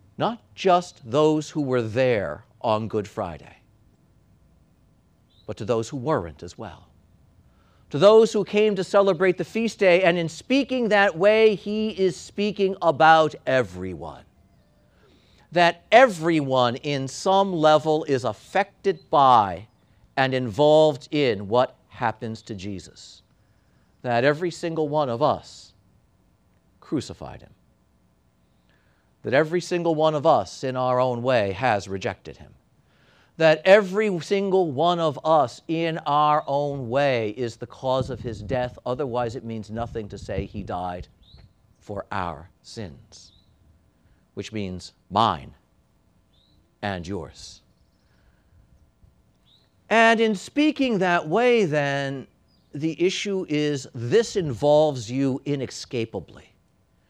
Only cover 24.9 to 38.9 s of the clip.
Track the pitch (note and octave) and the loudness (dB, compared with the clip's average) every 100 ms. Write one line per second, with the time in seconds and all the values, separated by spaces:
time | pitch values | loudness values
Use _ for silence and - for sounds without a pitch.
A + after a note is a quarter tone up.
24.9 | D3+ C#3 A#2 D3 F#2 - - - _ _ | -2 -2 0 0 0 -6 -20 -20 _ _
25.9 | _ _ _ _ _ _ _ _ _ - | _ _ _ _ _ _ _ _ _ -8
26.9 | D3+ - - C2 C2+ - _ _ _ _ | -6 -6 -14 -16 -16 -20 _ _ _ _
27.9 | _ _ _ _ _ _ _ _ _ _ | _ _ _ _ _ _ _ _ _ _
28.9 | _ _ _ A2+ B2+ D#3 F3 - F3+ E3+ | _ _ _ -2 0 0 -4 -4 -2 0
29.9 | D#3 D#3 D3+ D#3+ B2+ F#2+ - C3 B2+ B2+ | 0 0 2 2 2 0 -8 -6 -4 0
30.9 | B2+ B2+ A#2+ B2 B2 G2+ F#2 B2+ G#2 F#2 | 0 0 -2 0 0 0 -2 0 0 -2
31.9 | F#2+ G#2+ F#2 D2+ - - _ _ _ _ | -8 -6 -8 -14 -20 -20 _ _ _ _
32.9 | _ _ _ _ - D#3+ D#3+ F#3 G#3 F#3+ | _ _ _ _ 2 4 4 6 6 6
33.9 | G3 G#3+ F3+ - G3 G3 F#3 E3+ C3 E3+ | -2 -2 -2 -2 -2 0 0 0 0 0
34.9 | F3 D#3+ C3 D#3 D#3+ B2+ - - D#3+ E3 | 2 -2 -2 2 2 2 -4 -6 -4 -4
35.9 | D#3+ - D3 D3+ D3+ - C#3 D3 C#3 A#2+ | -4 -2 2 2 2 -2 -4 -4 -6 -4
36.9 | B2+ C#3+ B2 G#2+ G#2+ A#2+ - A#2+ - C3 | 0 0 0 -2 -4 -8 -8 -16 -8 -4
37.9 | C3 B2+ A#2+ B2 G#2+ G#2 B2+ B2 - B2 | -2 -4 -8 -10 -10 -6 -4 -4 -8 -8